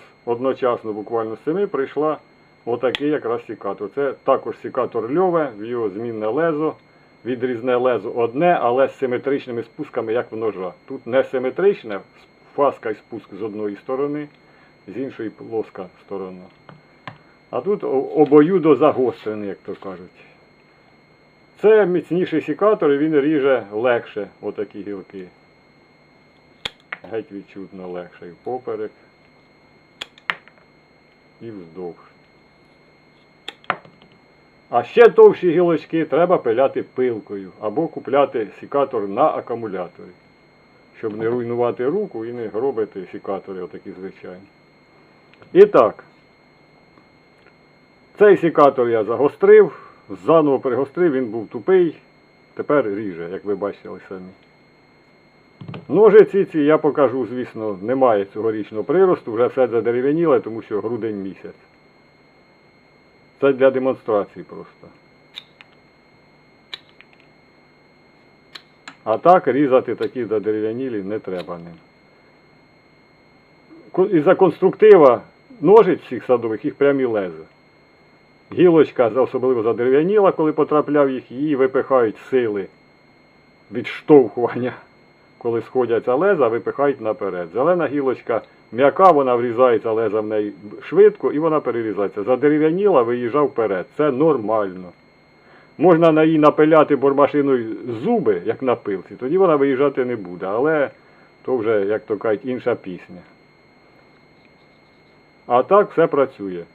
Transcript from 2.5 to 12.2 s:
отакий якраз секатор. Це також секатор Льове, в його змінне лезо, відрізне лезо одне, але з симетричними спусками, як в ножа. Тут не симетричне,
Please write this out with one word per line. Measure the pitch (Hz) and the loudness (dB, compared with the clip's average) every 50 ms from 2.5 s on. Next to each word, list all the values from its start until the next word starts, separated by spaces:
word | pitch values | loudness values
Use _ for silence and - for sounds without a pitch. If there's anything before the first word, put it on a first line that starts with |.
| _ _ _ | _ _ _
отакий | 117 120 120 135 127 110 - 143 147 | -6 -4 -2 -2 -4 -2 -2 -4 -4
якраз | 151 135 - 113 117 117 - | -4 -4 -4 -6 -8 -8 -8
секатор. | - 110 98 - - 95 - 107 95 - | -12 -16 -12 -10 -10 -10 -10 -12 -10 -8
Це | 139 143 135 120 - _ | -6 -6 -6 -8 -6 _
також | - 135 117 - 120 107 - - | 0 0 0 -2 -6 -12 -12 -14
секатор | 120 - 131 120 107 - 117 104 117 139 | -8 -6 -6 -6 -4 -4 -6 -6 -4 -2
Льове, | 175 190 185 170 165 151 135 110 101 | 0 0 0 0 -2 -2 -4 -6 -10
в | 107 | -10
його | 117 123 120 113 104 | -8 -6 -6 -6 -6
змінне | 90 104 117 120 113 107 107 | -6 -8 -10 -10 -8 -6 -6
лезо, | 110 117 147 165 170 156 147 160 151 - - _ _ _ _ _ _ _ _ - | -4 -2 -2 -2 -2 -2 -2 -4 -6 -6 -8 _ _ _ _ _ _ _ _ -10
відрізне | 113 131 117 120 127 123 113 113 127 123 | -8 -6 -4 -4 -6 -6 -6 -4 -2 -2
лезо | 123 123 127 123 107 95 117 | 0 0 0 0 -2 -4 -6
одне, | - 120 117 113 113 139 170 175 175 143 | -4 -2 -4 -2 -2 0 0 2 2 2
але | - 120 120 131 135 127 | 0 0 2 2 0 0
з | - - | -2 -4
симетричними | 135 127 123 120 131 135 143 135 - 127 120 117 110 | -4 -4 -4 -4 -4 -4 -4 -4 -6 -8 -8 -10 -10
спусками, | - _ - - - - 123 113 113 110 | -10 _ -14 -14 -10 -8 -8 -6 -4 -4
як | 120 120 - 117 | -4 -4 -6 -8
в | |
ножа. | 110 113 110 95 92 95 90 - - _ - | -6 -6 -6 -6 -6 -10 -10 -12 -14 _ -16
Тут | 135 131 - | -16 -14 -8
не | 117 117 135 131 | -2 -2 -2 0
симетричне, | - - 131 127 131 127 - 180 202 202 - - 113 101 95 95 - _ - | 0 -4 -4 -4 -4 -4 0 0 0 0 0 -6 -10 -12 -12 -12 -16 _ -20